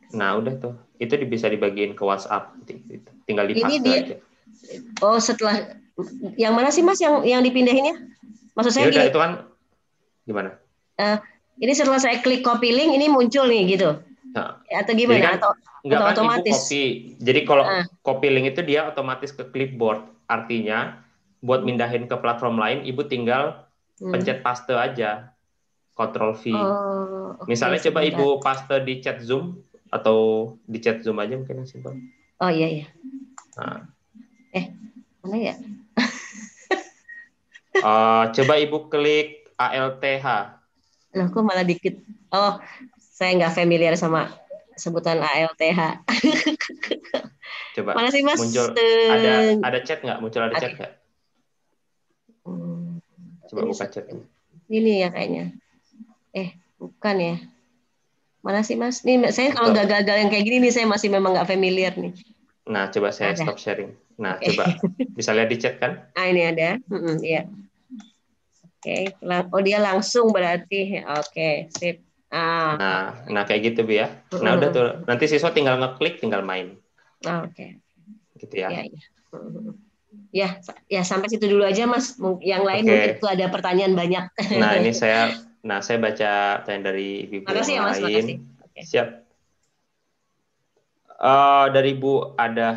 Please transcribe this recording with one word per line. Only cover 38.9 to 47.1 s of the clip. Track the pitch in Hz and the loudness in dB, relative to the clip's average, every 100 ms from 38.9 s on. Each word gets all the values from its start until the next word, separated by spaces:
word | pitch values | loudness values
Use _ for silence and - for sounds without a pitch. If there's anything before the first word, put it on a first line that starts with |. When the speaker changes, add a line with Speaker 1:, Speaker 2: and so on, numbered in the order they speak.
| 151 147 151 151 - _ - | 0 2 2 0 -8 _ -4
Speaker 1:
A | 123 131 | -2 0
L | 131 131 | -4 -2
T | 139 135 | -2 -2
H. | 135 107 104 - _ _ _ _ _ | -2 -2 -4 -12 _ _ _ _ _
Speaker 2:
Loh, | 190 180 | -4 -2
kok | 226 | 0
malah | 220 185 | 0 0
dikit? | 180 175 185 - - - - | 0 0 -4 -6 -16 -20 -4
Oh, | 190 202 202 - - - _ | 0 0 -2 -10 -20 -20 _
saya | _ - 185 180 | _ -4 0 2
nggak | 165 | 2
familiar | 180 175 165 165 | 2 2 4 4
sama | 175 175 160 - - - - _ | 2 0 0 -2 -10 -18 -20 _
sebutan | - 202 170 170 165 | -12 -6 -4 -2 0
A | 151 143 | 0 0
L | 160 | 0
T | - 160 | 0 0
H. | 175 160 - - | 2 0 -4 -4
<laughs> | 240 302 311 311 302 - - - - - | 0 2 2 -2 -4 -6 -10 -8 -8 -8